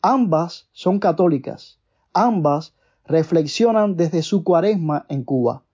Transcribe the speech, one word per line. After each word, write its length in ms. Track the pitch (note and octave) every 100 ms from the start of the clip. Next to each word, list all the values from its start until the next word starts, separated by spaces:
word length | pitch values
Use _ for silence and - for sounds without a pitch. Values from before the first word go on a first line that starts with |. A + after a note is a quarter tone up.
Ambas 680 | F#3+ C4 A3+ D#3+ E3+ - _
son 260 | - - G3
católicas, 800 | G3 E3 F3 C#3+ - - - _ _ _ _
ambas 640 | - A#3 G#3+ D3 C#3+ D#3+ _ _ _
reflexionan 920 | - D#3+ D#3+ E3+ D3 - A3+ A3 G#3 F3
desde 260 | E3+ E3
su 200 | D#3 G3+
Cuaresma 640 | E3+ F3 F#3+ G#3 D#3+ D3 -
en 140 | C#3
Cuba. 400 | A#2+ C3+ A#2+ C#3 _